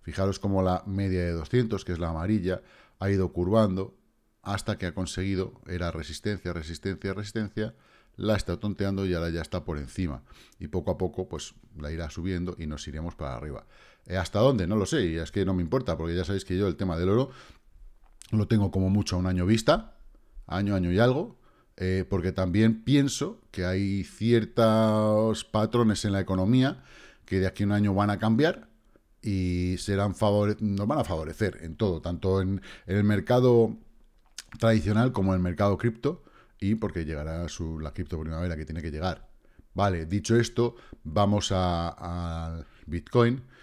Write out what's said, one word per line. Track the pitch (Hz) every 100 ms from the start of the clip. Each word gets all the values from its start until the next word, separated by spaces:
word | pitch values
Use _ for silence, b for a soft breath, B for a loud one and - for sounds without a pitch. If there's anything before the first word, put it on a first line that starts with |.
Fijaros | - 80 95 95
cómo | 101 95
la | 95 92 101
media | 98 98 92
de | 87
doscientos, | 85 78 123 117 101
que | -
es | 85
la | 85
amarilla, | 82 87 107 90 90 b b b b
ha | 98
ido | 98 90
curvando | - 92 110 107 92 95 _ _ _ _ _
hasta | - 101 - 101
que | 90
ha |
conseguido, | 82 90 - 95 95 95 - -
era | 90 87
resistencia, | 80 78 82 107 98 90
resistencia, | 85 80 82 98 87 98
resistencia, | 95 101 113 107 - 107 - b b b -
la | 98
está | 104 - 87
tonteando | 104 92 98 98
y | 95
ahora | 85 85
ya | 82
está | 80 92
por | 76 76
encima. | 67 - 87 64 b b b _
Y | 76
poco | 92 82
a | 85
poco, | 92 - 92
pues, | 80 - - - 80
la | 73
irá | 80 80
subiendo | - 87 90 87 87
y | 80
nos | 76 -
iremos | 71 82
para | - 71 60
arriba. | 76 - - b b b -
Eh, | 92
¿hasta | 95 101
dónde? | 123 127 85
No | 107
lo | 95
sé, | 160
y | 90 80
es | 80
que | 101
no | 92
me | 92
importa, | 82 127 - 80
porque | 82 85
ya |
sabéis | 90 98 -
que | 90
yo | 101
el | 80
tema | 95 82
del | 90
oro | 107 135 B B B _ - - - - - -
lo | 110 104
tengo | 113 101
como | 98 95
mucho | 101 98 90
a |
un | 90
año | 92
vista, | 90 110 113 165 - - - - _ - -
año, | 90 101 101
año | 87
y | 90
algo, | 120 131 226 - b b b -
eh, | 92 95 92
porque | 98 87
también | - 92 92 110 113
pienso | - 143 139 - 151 220 _
que | -
hay | 90 95 98 98
ciertos | 92 - 113 117 107 - 113 110 110 107 107 107 110 110
patrones | - 107 110 120 113 101
en | 104
la | 98
economía | 95 95 92 127 131 - B B B B
que | - 95
de | 92
aquí | -
a | 101
un |
año | 104 104
van | 98 104
a | 101
cambiar | 110 113 151 - - _ _ _ _ _
y | 110 98 90 90 90 92
serán | - 98 101
favore-, | 90 107 104 104 104
nos | 107 98 104
van | 160
a |
favorecer | 113 82 78 - 104 -
en | 82 -
todo, | 107 82
tanto | 85 87 95 95
en, | 92 98 B B -
en | 98
el |
mercado | 104 104 - 127 127 120 113 113 - - - _ _ - - -
tradicional | 117 110 101 104 127
como | 107 95
en | 92
el |
mercado | 90 87 101 95
cripto, | 117 - 139 175 b b b b
y | 98
porque | 110 107 87 78
llegará | 78 76 82 85
su, | - 82 80
la | 78
cripto | - 90 82
primavera | 78 80 87 78
que | 78
tiene | 80
que | 78
llegar. | 76 90 - - - b b -
Vale, | - 101 87
dicho | 80 98 - 113
esto, | 120 - 120 B B B
vamos | - 78 101 104 -
a, | 95 90 87 85 -
a | 87 87 85 82 82 82 - b -
Bitcoin. | 87 - 123 117 131 - b